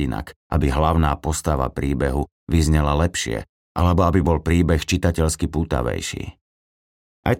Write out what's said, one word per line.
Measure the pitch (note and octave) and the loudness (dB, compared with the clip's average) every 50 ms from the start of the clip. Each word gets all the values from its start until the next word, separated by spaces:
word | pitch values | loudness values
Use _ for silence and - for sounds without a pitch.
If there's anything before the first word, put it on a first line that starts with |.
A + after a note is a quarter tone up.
| C#2+ | -2
inak, | B1 G#1 G1+ - - - _ _ - | -4 -4 -8 -10 -12 -16 _ _ -2
aby | - D2+ C#2 C#2 | 0 2 2 2
hlavná | C2 D2 D#2 E2 E2+ E2 D#2+ D2 C#2+ | 0 2 2 2 2 2 2 2 0
postava | - - D#2 D#2 - - D#2+ D2+ C2+ B1+ A#1 | -2 -4 -6 -4 -4 -2 -2 -2 0 -2 -4
príbehu | - - C#2 C#2 C#2 B1 C#2 C#2 C2 C#2+ C#2+ - _ _ - | -4 -4 -4 -2 -2 -2 -2 -2 -2 -4 -4 -6 _ _ -8
vyznela | - D2+ E2 D2+ D#2 D#2 D2+ D2 D2 | 0 2 2 4 4 2 2 2 2
lepšie, | C#2+ D2+ E2+ F2+ - - - A#1 A1+ G#1+ - _ _ _ _ _ | 2 2 0 0 -2 -4 -6 -6 -6 -8 -10 _ _ _ _ _
alebo | - - E2+ F2+ F2+ F2 F2+ | -2 0 2 2 4 4 2
aby | E2+ D#2+ F#2+ | 4 4 2
bol | - E2+ D#2+ D#2 - | 2 2 0 0 0
príbeh | D#2+ F2 F2 F2 D2 E2+ D#2 - | 0 2 2 4 2 2 0 0
čitateľsky | - F#2 - - F2+ E2 - D#2+ D#2 - - D#2+ D#2 | -2 -4 0 0 0 0 0 0 0 0 -2 -6 -4
pútavejší. | D#2 D2+ E2 - D2 B1+ A#1+ A#1 G1+ G1+ - - - - - - - _ _ _ _ _ _ _ _ _ _ _ _ _ _ _ _ _ - | -2 -4 -4 -2 -2 -2 -2 -4 -6 -6 -8 -10 -10 -10 -12 -12 -14 _ _ _ _ _ _ _ _ _ _ _ _ _ _ _ _ _ -2
Aj | - B2 | -2 0